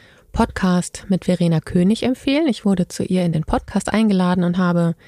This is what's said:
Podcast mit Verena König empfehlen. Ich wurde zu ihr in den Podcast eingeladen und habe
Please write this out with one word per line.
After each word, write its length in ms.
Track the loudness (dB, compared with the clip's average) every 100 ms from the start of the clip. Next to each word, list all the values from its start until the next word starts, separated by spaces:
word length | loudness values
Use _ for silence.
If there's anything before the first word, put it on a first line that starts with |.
| -20 -20 _
Podcast 760 | -2 -2 0 0 0 -2 -8 -4
mit 160 | -2
Verena 340 | 0 0 2 0
König 460 | 0 0 2 2
empfehlen. 420 | -2 -2 -2 0 0
Ich 180 | 0
wurde 220 | 0 0 -2
zu 160 | -4
ihr 220 | -2 0
in 80 | 0
den 100 | -2
Podcast 500 | -2 -4 -2 -4 -2
eingeladen 520 | 0 2 2 2 2
und 120 | 0 2
habe 380 | 2 2 0 -2